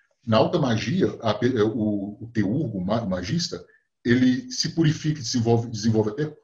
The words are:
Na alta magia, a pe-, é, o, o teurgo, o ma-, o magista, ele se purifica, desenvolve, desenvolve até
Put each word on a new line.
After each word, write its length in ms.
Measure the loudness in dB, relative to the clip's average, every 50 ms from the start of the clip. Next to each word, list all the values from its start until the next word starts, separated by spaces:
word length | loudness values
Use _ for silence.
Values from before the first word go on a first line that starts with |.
| _ _ _ _ _
Na 120 | 2 4 4
alta 220 | 4 4 2 2
magia, 580 | 2 2 0 0 -2 -2 0 2 0 0 0 -2
a 120 | -4 -4 -2
pe-, 240 | 0 0 0 2 2
é, 60 | 2
o, 540 | 2 2 0 -2 -2 -2 -2 -4 -8 -10 -12
o 80 | -14 -6 -2
teurgo, 440 | -2 0 0 0 -2 -2 -2 -4 -4
o 80 | -2
ma-, 160 | -2 -2 -2
o 80 | -2 -2
magista, 540 | -4 -4 -4 -4 -2 -2 -2 -4 -8 -12 -14 -16 _ _ _ _ _ _ _
ele 480 | 2 4 4 4 4 2 0 -4 -8
se 180 | -8 -6 -6 -4
purifica, 520 | 0 2 2 2 2 0 -2 -4 -4 -4
desenvolve, 480 | -6 -4 -2 0 2 4 2 2 2 -2
desenvolve 420 | -6 -2 0 2 2 2 0 0
até 140 | -2 -4 -6 -6 -8 -12